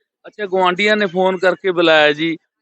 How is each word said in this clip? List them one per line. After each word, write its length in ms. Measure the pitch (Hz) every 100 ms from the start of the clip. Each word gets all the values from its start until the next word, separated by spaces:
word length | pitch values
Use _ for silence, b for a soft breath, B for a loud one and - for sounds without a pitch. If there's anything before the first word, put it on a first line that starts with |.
| _ _ -
ਅੱਛਾ, 200 | - 202
ਗੁਆਂਢੀਆਂ 500 | 185 180 180 208 214
ਨੇ 100 | 202
ਫੋਨ 320 | 175 185 185
ਕਰਕੇ 320 | 185 170 196
ਬੁਲਾਇਆ 420 | 175 170 156 147
ਜੀ। 240 | 147 165 160 _ _